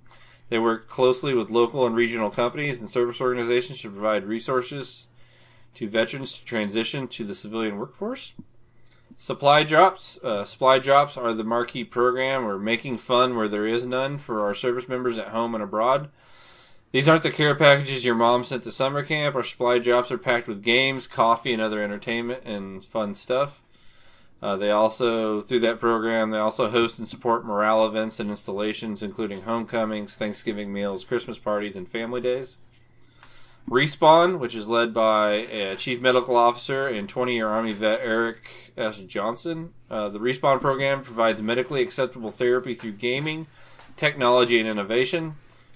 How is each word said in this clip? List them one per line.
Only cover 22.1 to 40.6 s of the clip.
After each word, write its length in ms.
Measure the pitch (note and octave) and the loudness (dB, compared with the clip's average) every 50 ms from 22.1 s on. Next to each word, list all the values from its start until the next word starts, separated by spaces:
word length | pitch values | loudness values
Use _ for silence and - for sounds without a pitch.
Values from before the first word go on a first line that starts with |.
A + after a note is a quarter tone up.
| A#2 A#2 A#2+ A#2 B2+ C3 - | -4 -4 -4 -6 -8 -8 -8
and 400 | A#2+ G#2+ G2+ G2 F#2+ F#2+ F#2+ - | -10 -10 -8 -8 -10 -12 -14 -16
fun 280 | - - A2+ G#2+ G2+ G2+ | -8 -4 -4 -4 -4 -6
stuff. 480 | - - - B2+ C3 C#3+ C#3+ - _ _ _ _ _ _ - - - - - - _ - - - _ | -10 -4 -2 0 0 0 -2 -4 _ _ _ _ _ _ -20 -20 -20 -20 -20 -20 _ -20 -20 -18 _
Uh, 140 | - G#2 G2 | -6 -6 -4
they 160 | F#2+ G#2 G#2 | -2 0 2
also, 720 | G#2 G#2 A2 G#2+ - - B2+ A#2 A#2 A2+ A2 G#2+ G#2+ G#2 | 4 4 4 2 2 0 0 0 0 0 0 -2 -2 -4
through 180 | G#2 - B2+ A#2+ | -4 -2 0 2
that 220 | A#2 A2+ A#2 A2 | 2 2 0 0
program, 500 | A#2 A#2 A#2 A2 A2 A#2 A2+ A2+ A2 A2 | 0 2 2 2 0 0 0 0 0 0
they 60 | A2 | 0
also 320 | G#2+ G#2+ A2 - - B2 G#2+ | 0 0 0 0 0 -2 0
host 300 | A#2 A#2 A#2 A2+ - - | 2 2 0 0 -2 -8
and 60 | A2 | -12
support 400 | - - - - A#2+ A#2 A2+ A#2 | -12 -12 -6 0 0 0 0 0
morale 400 | A2+ G#2 G2+ G#2+ G#2+ A2+ A2 A2 | -2 -2 0 2 4 4 4 4
events 320 | G#2+ G#2+ A2 A2 A2 - - | 2 2 -2 -4 -4 -6 -6
and 80 | A2 G#2 | -6 -6
installations, 760 | G#2 - - - G2 G2+ G#2 G#2+ G#2 - A#2+ A2+ G#2 F#2+ A2 | -8 -8 -8 -8 -6 -4 -4 -4 -4 -6 -8 -8 -8 -8 -8
including 380 | G2 F#2 - A2+ G2 G2+ F#2+ | -10 -6 -6 -6 -6 -6 -8
homecomings, 720 | F#2 A2+ A2+ A#2 A2+ - A#2+ A2+ A2 G#2+ A2 G#2+ G#2 G2+ - | -6 -4 -4 -4 -4 -4 -2 -2 -2 -2 -4 -6 -8 -10 -8
Thanksgiving 560 | - A2 G#2 G2+ - - A#2 G#2 G2+ G#2 G2+ | -8 -6 -6 -6 -6 -6 -6 -6 -6 -8 -8
meals, 320 | G2+ G2+ G2+ G2+ G2 F#2 - | -6 -4 -4 -4 -4 -6 -6
Christmas 340 | - B2 A#2 - - A2 | -4 -4 -4 -4 -6 -12
parties, 380 | - - G#2+ G#2 G#2 G#2 G#2 F#2+ | -8 -4 -4 -2 -2 -4 -6 -8
and 100 | F#2+ F2+ - | -10 -12 -10
family 320 | - A2+ A2+ A2+ B2 B2 | -8 -8 -6 -6 -6 -4
days. 380 | A#2+ B2 B2 C3+ C3 - - - - - _ _ _ _ _ - - - _ _ - - - - - - - _ - | -2 -2 -2 -2 -6 -10 -16 -20 -20 -20 _ _ _ _ _ -20 -20 -20 _ _ -20 -20 -20 -20 -20 -20 -20 _ -8
Respawn, 680 | - A2+ B2+ C#3+ D3 - - E3 D#3 D#3+ E3 E3+ F3+ F#3 | 0 2 2 2 2 2 6 8 8 10 10 8 4 2
which 160 | E3 B2+ A2+ A2+ | 0 -4 -6 -6
is 140 | A2+ G#2 | -8 -4
led 260 | G#2+ A#2 A#2 A#2 A#2 A2 | 0 2 2 2 2 2
by 380 | A#2+ A2+ A2 A2 G#2+ G#2+ G#2 | 2 4 4 4 4 4 4
a 440 | G#2 G#2+ A#2 - A2+ G#2+ G2 F#2+ G2 | 2 0 -2 -4 -6 -4 -4 -4 -4
chief 240 | F#2+ - C3+ B2 A#2+ | -6 -4 -6 -6 2
medical 360 | B2+ B2+ B2 B2+ A#2+ B2 B2 | 2 4 4 4 2 4 4
officer 520 | A#2+ A#2 A#2+ A#2+ - - - C3+ C3+ C3+ | 6 6 4 4 0 -4 -4 -4 -2 -2
and 220 | C3+ A#2 G#2 G2+ G2 | -2 -4 -4 -6 -6
twenty-year 380 | - C3 B2 B2 A#2+ A#2 A2 | -4 -4 -2 -2 0 -2 0
Army 240 | G#2+ G#2+ A2+ A2+ A2 | 0 0 0 0 -2
vet 280 | G#2+ G2+ A2 G#2+ A2 A#2 B2+ | -4 0 0 0 2 0 0
Eric 440 | A#2 A2 A2+ A2+ A2+ A2+ - - - - - - - _ | 0 0 2 0 0 -4 -8 -16 -20 -20 -20 -20 -16 _
S. 220 | - A#2 G#2+ G#2 G2+ | -4 -4 -4 -4 -8
Johnson. 760 | F#2+ F2+ - G2+ G2 A2+ A#2+ B2 - E3 E3 D#3+ E3 E3+ - - - _ | -14 -8 -6 -4 -4 -4 -4 -4 -6 -8 -8 -8 -10 -12 -16 -20 -14 _
Uh, 180 | A#2+ A2 G#2 | -6 -4 -4
the 120 | G#2 G2+ G#2 | -4 -4 -2
Respawn 420 | A2+ B2+ C3 C#3+ - C#3+ C3+ B2+ | -2 -2 -2 2 2 2 2 4